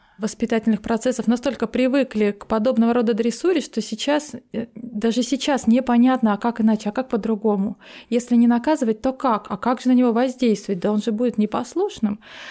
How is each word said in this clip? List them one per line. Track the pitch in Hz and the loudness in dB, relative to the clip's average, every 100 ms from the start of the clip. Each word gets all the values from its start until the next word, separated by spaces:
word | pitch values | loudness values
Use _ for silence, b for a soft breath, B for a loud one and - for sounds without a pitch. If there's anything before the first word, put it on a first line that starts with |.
| _ - | _ -8
воспитательных | 214 - 226 226 226 208 | -8 -4 -2 0 0 -2
процессов | - 226 254 240 | -2 -2 -2 0
настолько | 214 240 247 226 | 0 0 -2 -4
привыкли | 233 240 254 277 262 214 208 | -4 0 2 2 0 0 -2
к | 202 | -2
подобного | - 220 208 214 233 | -4 0 2 2 2
рода | 240 226 | 2 2
дрессуре, | 220 233 226 349 330 | 0 0 0 0 0
что | - 226 | -2 -6
сейчас, | - 220 285 294 - - - | -6 -4 -2 -2 -2 -10 -10
э, | 220 233 | -10 -10
даже | - - 208 226 226 | -12 -12 -2 0 0
сейчас | 247 269 - 262 | 0 -2 0 0
непонятно, | 226 240 254 240 254 254 220 | 4 2 4 4 4 4 2
а | 202 | 0
как | 240 233 | -2 0
иначе, | 220 214 208 | 2 2 -2
а | |
как | 214 262 | -4 -4
по-другому. | 233 220 214 220 202 202 - B B B | -2 -2 -2 0 0 -2 -6 B B B
Если | 233 240 | -2 2
не | 240 | 4
наказывать, | 240 240 302 302 226 220 | 4 4 2 0 0 0
то | 269 | -2
как? | 262 269 208 - | -2 0 -2 -4
А | 190 | -4
как | 233 254 | -2 0
же | 254 | 4
на | |
него | 254 247 | 4 4
воздействовать? | 226 262 247 240 202 - 185 | 2 0 2 2 2 -2 -2
Да | 208 | 0
он | 214 | 0
же | 233 | -2
будет | 214 247 220 | -2 -2 0
непослушным. | 208 214 240 330 403 - 208 208 B B B | -2 -2 -4 -4 -4 -4 -6 -6 B B B